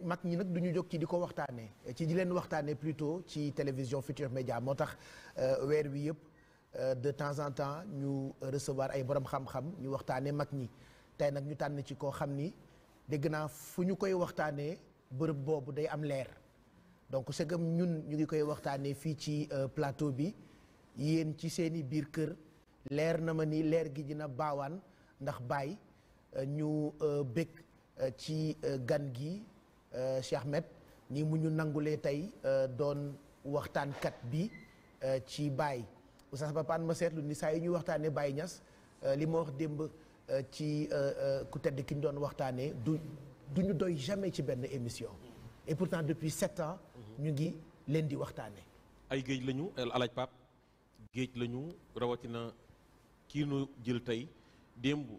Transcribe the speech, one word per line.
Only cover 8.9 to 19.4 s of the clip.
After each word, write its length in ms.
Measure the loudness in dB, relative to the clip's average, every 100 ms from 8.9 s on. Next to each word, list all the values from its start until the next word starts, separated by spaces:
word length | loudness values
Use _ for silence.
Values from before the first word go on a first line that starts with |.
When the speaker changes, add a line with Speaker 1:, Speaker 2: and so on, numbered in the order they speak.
Speaker 1:
ay 100 | 2
borom 220 | 2 2
xam-xam 480 | 2 -2 0 -4 -4 -4
ñu 80 | -4
waxtaanee 420 | -4 0 0 0
mag 160 | 0 0
ñi. 180 | -2 -6 -10 -20 -20 -20 0
Tey 120 | 2
nag 120 | 2
ñu 100 | -4 -2
tànn 260 | -2 -2
ci 100 | -6 -4
koo 140 | -4
xam 200 | -2 -2
ni 180 | 0 -2 -4 -20 -20 -20 -20 -4
dégg 200 | 0 2
naa 180 | 0 -2
fu 360 | -6 -10 0
ñu 100 | 2 2
koy 160 | 2
waxtaanee 680 | 2 2 0 0 0 -4 -6 -12 -20 _
bërëb 240 | 0 0 0
boobu 280 | 0 0 0
day 140 | -2 -2
am 140 | 0
leer. 240 | 0 -2 -4 -10 -20 -20 -20 -20 -20 -20 -2
Donc 180 | -2 -2
c'est 160 | -2 0
comme 180 | 2 4 4
ñun 260 | 4 2 0
ñu 80 | 2
ngi 100 | 2
koy 160 | 4
waxtaanee 520 | 2 2 0 0 0
fii 200 | -2 -2 -2
ci, 320 | 0 0